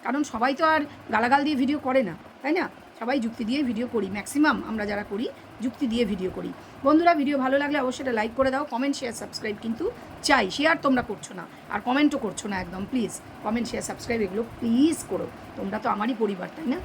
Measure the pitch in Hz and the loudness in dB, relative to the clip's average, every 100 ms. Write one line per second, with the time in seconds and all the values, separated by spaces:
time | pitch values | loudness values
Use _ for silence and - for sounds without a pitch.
0 | - 269 294 226 247 269 320 311 294 - | -2 -2 -2 0 0 4 4 4 0 -10
1 | - 214 240 277 285 285 262 294 262 262 | -2 2 4 4 4 2 2 0 2 2
2 | 208 156 - - 269 349 247 - - - | 2 -4 -14 -8 0 0 0 -6 -20 -10
3 | 233 277 226 - 214 269 262 220 240 233 | -2 0 -2 -4 -2 0 0 -2 -2 -2
4 | 190 202 196 277 302 214 - 220 208 202 | -2 -6 -4 2 4 2 -2 -4 -2 -4
5 | 208 202 330 - - - 240 - 269 226 | -4 -4 -4 -8 -20 -8 -8 -2 -2 2
6 | 226 196 185 180 175 - - - 269 311 | 0 0 -4 -4 -10 -10 -16 0 6 8
7 | 339 330 277 285 254 277 285 294 254 254 | 8 6 4 2 2 2 2 0 0 -2
8 | 262 233 220 226 269 262 294 240 277 285 | -2 0 0 2 2 2 -2 -2 -2 -2
9 | 240 226 247 - 214 208 226 226 392 494 | -4 -8 -10 -8 -6 -6 -6 -2 -4 -4
10 | - - - 269 196 - 214 220 285 254 | -16 -6 4 4 4 2 2 4 4 2
11 | 233 196 - 190 170 - - 208 240 262 | 0 -8 -10 -12 -14 -16 -8 -6 0 4
12 | 294 277 220 180 208 190 180 185 202 262 | 4 2 -4 -6 -6 -6 -6 -8 -4 -2
13 | 196 - - - 208 226 226 214 165 190 | -2 -6 -14 -8 -4 -2 -2 -6 -6 -8
14 | - 233 196 196 226 - 240 233 302 311 | -4 -2 -2 -2 -6 -4 0 4 4 4
15 | - 180 175 - - - 196 208 226 202 | -4 -6 -6 -10 -16 -8 -6 -4 -4 -2
16 | 220 233 214 190 185 - 320 320 | -2 0 -2 -2 -8 -6 -4 -4